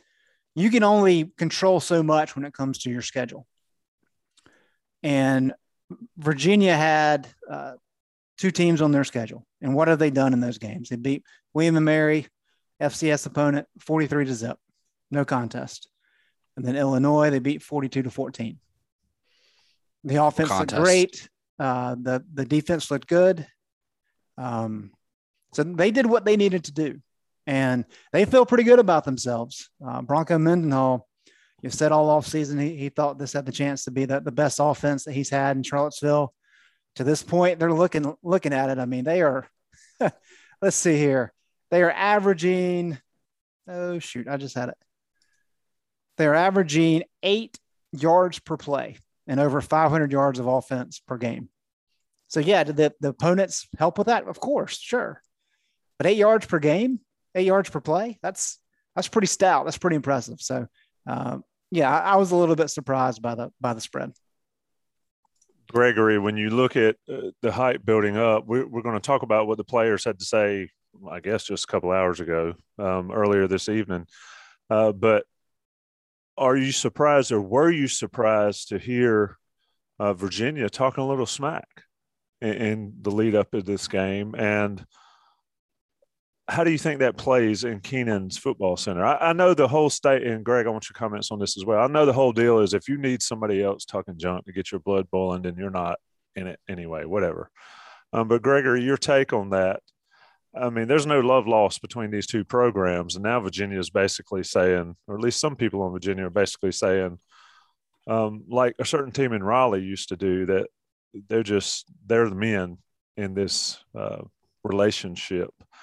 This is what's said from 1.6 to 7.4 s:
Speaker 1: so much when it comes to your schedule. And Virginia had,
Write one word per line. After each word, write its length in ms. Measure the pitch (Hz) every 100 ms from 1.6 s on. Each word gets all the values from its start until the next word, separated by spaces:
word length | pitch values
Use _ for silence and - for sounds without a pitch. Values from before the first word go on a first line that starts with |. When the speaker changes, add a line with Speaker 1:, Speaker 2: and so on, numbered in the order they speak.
| 190 180
Speaker 1:
so 220 | - 170
much 320 | 156 151 156
when 100 | -
it 100 | 143
comes 240 | - 135 127
to 120 | 127
your 120 | 120
schedule. 440 | - 131 123 - - _ _ _ _ _ _ _ _ _ _ _ _ _ _ _
And 500 | 151 139 131 131 131 - _ _ - - - -
Virginia 580 | 147 143 160 208 190
had, 540 | 151 156 156 151 147 135 _